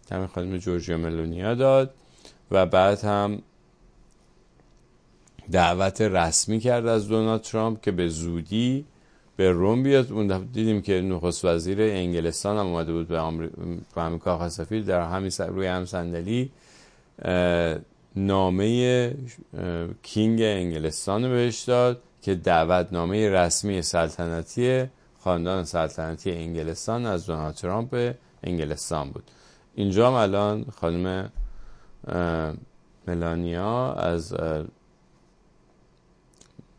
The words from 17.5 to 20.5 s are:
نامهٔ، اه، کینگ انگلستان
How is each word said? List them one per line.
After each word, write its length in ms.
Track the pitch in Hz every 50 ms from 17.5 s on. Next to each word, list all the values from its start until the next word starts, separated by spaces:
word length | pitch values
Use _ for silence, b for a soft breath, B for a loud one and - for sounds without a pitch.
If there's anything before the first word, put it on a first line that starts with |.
| 87 85 85 82 80 80 80 - _ _ _ _ -
نامهٔ، 1000 | 98 98 98 98 98 95 92 90 92 98 110 117 123 123 123 127 123 123 120 131 139 127 123 - - - _ - -
اه، 280 | 92 90 85 85 85 87 92 - -
کینگ 400 | - - 107 107 110 113 113 113
انگلستان 840 | 107